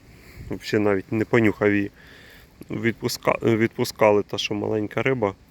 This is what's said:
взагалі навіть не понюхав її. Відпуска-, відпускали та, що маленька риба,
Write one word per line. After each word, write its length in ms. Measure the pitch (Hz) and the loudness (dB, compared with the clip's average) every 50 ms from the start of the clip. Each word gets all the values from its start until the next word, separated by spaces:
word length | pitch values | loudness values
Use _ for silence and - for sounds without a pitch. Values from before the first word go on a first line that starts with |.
| - - - - - - - - - - | -16 -20 -20 -20 -20 -20 -20 -16 -12 -12
взагалі 360 | 107 95 - - - 107 104 | -12 -10 -6 -2 0 0 2
навіть 260 | 104 101 95 - - | 2 0 0 -2 -4
не 140 | 117 110 107 | -4 -4 0
понюхав 480 | - - 120 113 104 92 - 104 104 104 | 2 4 4 4 4 2 2 2 2 2
її. 180 | 101 101 101 - - - - - - - - - - - - _ - - - | 2 0 -4 -8 -14 -20 -20 -20 -20 -20 -20 -20 -20 -20 -20 _ -18 -12 -10
Відпуска-, 880 | - 110 107 117 107 - 123 120 - - - - - - - 117 113 | -6 -4 -2 -4 -2 -4 -4 -6 -6 -4 -2 -2 -2 0 0 0 2
відпускали 680 | 107 113 113 - - 123 - - - 117 107 104 104 95 | 2 0 -2 -2 -4 -6 -6 0 2 4 4 4 4 2
та, 140 | - - | -2 -6
що 160 | 101 - - 107 | -6 -6 -6 -6
маленька 480 | 104 104 104 110 110 107 101 - 113 | -6 -4 -4 -4 -4 -4 -4 -4 -4
риба, 340 | 117 131 135 123 107 98 95 - _ _ | -2 -2 -2 0 -2 -2 -4 -6 _ _